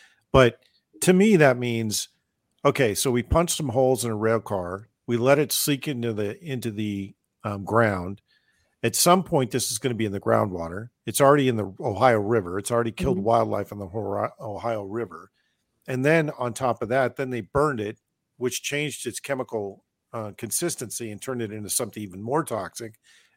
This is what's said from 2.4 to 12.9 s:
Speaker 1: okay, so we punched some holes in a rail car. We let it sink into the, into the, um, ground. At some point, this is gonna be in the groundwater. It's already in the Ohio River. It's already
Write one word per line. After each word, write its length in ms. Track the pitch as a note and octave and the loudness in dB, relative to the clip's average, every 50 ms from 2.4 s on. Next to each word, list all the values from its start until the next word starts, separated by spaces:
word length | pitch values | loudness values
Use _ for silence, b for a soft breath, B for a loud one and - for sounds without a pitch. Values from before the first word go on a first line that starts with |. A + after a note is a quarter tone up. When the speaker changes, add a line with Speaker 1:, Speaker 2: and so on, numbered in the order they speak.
| _ _ _ _ - | _ _ _ _ 0
Speaker 1:
okay, 300 | C#3+ C#3 - C3+ A2+ G2 | 0 2 4 2 2 2
so 160 | - - C#3 | 0 0 0
we 120 | A#2+ B2 A2+ | 0 0 0
punched 340 | - - E3 F3 E3+ - | 2 2 2 2 0 -2
some 140 | - D#3+ C3+ | -4 -4 -2
holes 340 | G#2+ C3+ C3 C3 C3 A#2+ A#2 | 0 2 2 4 2 2 0
in 60 | A#2+ | -4
a 60 | A2 | -2
rail 240 | G#2 A2 A2 A2+ A2+ | 0 2 2 2 2
car. 480 | G#2 - G#2 F#2+ F2+ F2 F#2 G2 A2 - _ _ _ | 0 -2 -4 -4 -4 -4 -8 -10 -12 -16 _ _ _
We 100 | - A#2+ | -4 -2
let 220 | A#2 A#2 C3 C#3 C#3+ | 2 4 4 4 4
it 140 | D3+ - - | 4 0 -2
sink 360 | - - D3+ D3 C3 - D#3 | -2 0 -2 -2 -2 -4 -6
into 240 | C#3+ A#2+ A#2 A#2 A2 | -6 -4 -4 -4 -4
the, 260 | G#2 G#2+ G2+ G#2+ - F3 | -4 -4 -6 -6 -10 -10
into 260 | D#3+ C3+ B2 G#2 A#2+ | -8 -8 -6 -6 -6
the, 440 | G#2 G#2 A2 G#2+ G2+ G2+ G2 - - _ _ _ _ _ - | -6 -4 -4 -4 -4 -6 -8 -10 -12 _ _ _ _ _ -8
um, 200 | G#2+ G#2 G2+ G2 | -8 -6 -6 -4
ground. 560 | E2+ G#2 A2+ A#2 G#2+ G2+ F#2 F2 F#2 G2+ - _ _ _ _ _ _ _ _ _ _ _ _ - | 0 2 4 4 4 2 0 -4 -8 -10 -12 _ _ _ _ _ _ _ _ _ _ _ _ -4
At 140 | A#2 A2 | -2 0
some 260 | - - F3 F3 F#3+ F3 | 2 4 6 6 6 4
point, 260 | - F3 D3 C3 A2 | 2 0 0 0 0
this 200 | - B2+ - - A#2+ | -2 -4 -4 -4 -6
is 60 | A2 | -4
gonna 160 | - C3 A#2+ | -4 -4 -2
be 120 | G#2 A2 | -2 -2
in 60 | G#2 G2 | -2 -2
the 80 | G2+ | -2
groundwater. 720 | - - A2+ A2+ A2 G2+ F2+ F2 E2 E2 E2+ G2 A#2 B2 - _ _ | 0 2 2 2 2 0 -2 -6 -6 -8 -8 -10 -12 -12 -16 _ _
It's 140 | - A2 - | -6 0 4
already 280 | C#3+ C#3 C#3+ D3 C#3 C3 | 6 8 8 6 6 2
in 80 | A#2+ | 2
the 160 | A2 G2+ F#2+ F#2+ - | 0 -2 -4 -6 -6
Ohio 400 | - C3 G2+ F#2+ B2 C3 A#2 G#2+ | -6 -4 0 4 4 4 6 4
River. 380 | G2+ G2+ A#2+ A2+ F#2 F2 F2 G2+ | 2 2 2 0 0 0 -4 -6
It's 120 | G#2 - | -4 -2
already 220 | A#2+ A#2 A#2+ A#2 | 0 0 0 -2